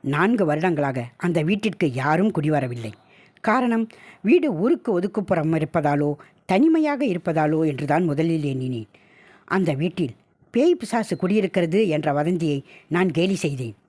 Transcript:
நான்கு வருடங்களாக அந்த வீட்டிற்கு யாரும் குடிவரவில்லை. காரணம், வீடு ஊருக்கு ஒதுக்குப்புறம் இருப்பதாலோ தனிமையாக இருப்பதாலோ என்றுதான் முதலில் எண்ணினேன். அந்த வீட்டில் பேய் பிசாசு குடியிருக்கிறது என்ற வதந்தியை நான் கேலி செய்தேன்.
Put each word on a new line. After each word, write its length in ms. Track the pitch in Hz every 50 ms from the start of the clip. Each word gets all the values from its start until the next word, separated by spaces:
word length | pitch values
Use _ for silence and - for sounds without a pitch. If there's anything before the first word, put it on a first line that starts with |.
நான்கு 440 | - 135 143 147 175 208 247 208 190
வருடங்களாக 640 | 156 147 151 170 185 170 147 143 139 127 127 117 123 _
அந்த 240 | - - 175 165 160
வீட்டிற்கு 500 | 151 160 214 208 220 214 165 - 180 147
யாரும் 400 | 120 131 131 147 156 170 196 220
குடிவரவில்லை. 600 | - 165 143 151 151 143 131 123 120 120 113 110 - _ _ _ _ _ - _ _ _
காரணம், 460 | - 220 214 262 254 240 226 226 226 226 - - - - - _
வீடு 320 | - 202 285 359 - 294 180
ஊருக்கு 460 | 151 190 262 339 - - - 202 175
ஒதுக்குப்புறம் 540 | 180 202 202 220 190 - 196 165 147 160 160
இருப்பதாலோ 640 | 160 156 147 - 170 147 147 143 147 147 147 147 - - - _ _ _
தனிமையாக 600 | - 185 196 285 330 320 320 311 294 285 247 294
இருப்பதாலோ 640 | 240 175 175 - 175 165 156 156 151 156 156 160
என்றுதான் 360 | 156 139 127 143 139 147 165 180
முதலில் 400 | 160 143 143 160 165 165 160 147
எண்ணினேன். 440 | 143 135 131 127 127 127 113 107 _ _ _ _ _ _ - - - - _ _
அந்த 280 | - - 196 185 165 143
வீட்டில் 420 | 131 160 180 - - 165 120 - _ _ _ _ _ _ _
பேய் 240 | - 233 285 349 349
பிசாசு 420 | - 233 - - 233 214 - 185
குடியிருக்கிறது 720 | 143 - 180 202 220 190 190 - 190 175 165 170 208 226
என்ற 260 | 185 151 147 143 147 139
வதந்தியை 500 | 143 151 170 185 170 165 156 143 139 - - - - _
நான் 240 | _ 151 175 185 185
கேலி 240 | 143 165 175 190 196
செய்தேன். 400 | - - 151 139 127 127 113 104 _ _